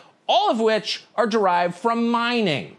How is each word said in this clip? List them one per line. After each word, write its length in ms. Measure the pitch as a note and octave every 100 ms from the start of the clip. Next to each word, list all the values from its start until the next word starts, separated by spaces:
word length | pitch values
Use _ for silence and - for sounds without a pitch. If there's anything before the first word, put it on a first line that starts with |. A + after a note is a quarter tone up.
| - _ -
All 240 | D4 G#4
of 80 | B3+
which 460 | A3+ A3 G#3+ - - -
are 100 | A#3+
derived 480 | A3 G3 F3 F3
from 360 | F3 A#3 A#3 A#3
mining. 640 | A#3 A#3 A#3+ G#3 C#3 E2